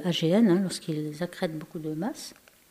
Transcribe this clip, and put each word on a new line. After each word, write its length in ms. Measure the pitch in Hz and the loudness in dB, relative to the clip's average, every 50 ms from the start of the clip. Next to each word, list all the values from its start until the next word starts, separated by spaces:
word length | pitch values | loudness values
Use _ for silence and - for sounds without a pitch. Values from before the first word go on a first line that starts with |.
| 151 | 2
A 60 | 180 | 0
G 160 | 165 - 165 160 | 0 2 2 4
N, 180 | 175 214 233 208 | 4 6 6 6
hein, 120 | 170 190 | 6 4
lorsqu'ils 640 | 196 175 - - - - 156 151 151 151 151 147 - | 4 0 -4 -6 -6 -6 -4 -4 -4 -6 -6 -6 -8
accrètent 340 | - - - 190 175 160 156 | -8 -6 -4 -6 -4 -4 -6
beaucoup 220 | 160 - - 175 | -10 -10 -10 -8
de 140 | 156 156 156 | -6 -6 -4
masse. 420 | 160 180 240 320 - - - - - _ - _ _ _ _ | -4 -4 -4 -6 -8 -12 -16 -16 -20 _ -20 _ _ _ _